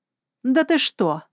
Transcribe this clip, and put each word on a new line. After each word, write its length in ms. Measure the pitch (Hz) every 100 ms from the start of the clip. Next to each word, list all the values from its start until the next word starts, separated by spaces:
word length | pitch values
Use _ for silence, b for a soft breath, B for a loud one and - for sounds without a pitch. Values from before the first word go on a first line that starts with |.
| _ _ _ _
«Да 220 | 254 262
ты 140 | 311 320
что?» 440 | - - 175 165 -